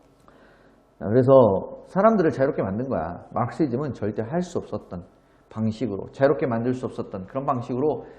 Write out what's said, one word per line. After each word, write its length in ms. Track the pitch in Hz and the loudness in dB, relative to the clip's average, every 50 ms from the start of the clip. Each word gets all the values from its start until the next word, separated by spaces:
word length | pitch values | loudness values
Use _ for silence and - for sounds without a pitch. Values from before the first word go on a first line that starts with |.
| _ _ _ _ _ - - - - - - _ _ _ _ _ _ _ _ _ | _ _ _ _ _ -20 -20 -20 -20 -20 -20 _ _ _ _ _ _ _ _ _
자, 80 | 76 | -6
그래서 240 | 92 107 127 127 123 139 135 123 107 95 92 - - - - - | 2 2 4 6 8 8 8 8 8 4 2 -2 -6 -12 -18 -20
사람들을 440 | - - 185 196 226 226 202 165 160 | -6 -2 4 4 4 4 4 2 2
자유롭게 320 | - 127 135 139 - - - | 2 2 0 0 0 -2 -2
만든 260 | 98 95 110 131 139 | -4 -2 -4 -4 -2
거야. 360 | 117 90 80 82 85 82 - - - | -2 -2 -2 -4 -8 -10 -14 -8 -2
마르크시즘은 600 | - 120 120 - - 170 143 117 123 151 147 110 | -2 -2 -2 0 -2 -2 -2 0 -2 -4 -4 -6
절대 300 | - - 104 107 - 110 | -4 -4 -4 -4 -4 -6
할 200 | 110 143 175 180 | -4 -4 -4 -4
수 160 | 180 - - | -4 -6 -8
없었던 460 | - - - 107 - - 98 90 87 - _ _ _ _ _ _ _ _ | -8 -6 -10 -10 -10 -10 -14 -14 -14 -16 _ _ _ _ _ _ _ _
방식으로, 600 | - 110 110 110 107 - 127 110 101 95 - - | -8 -4 -2 -2 -2 -2 -4 -6 -6 -6 -8 -12
자유롭게 360 | - - 135 139 151 143 160 | -2 2 2 2 4 2 0
만들 260 | 135 117 117 117 123 127 | -2 -2 -2 0 -2 -2
수 120 | 127 - | -2 -4
없었던 400 | 110 - - 113 - - 98 92 | -8 -8 -8 -10 -10 -10 -12 -12
그런 200 | 92 - 135 127 | -8 -8 -6 -4
방식으로 600 | - 131 123 117 - 131 123 135 156 135 - - - - | -2 -2 -4 -4 -6 -4 -2 -2 -2 -2 -2 -6 -14 -20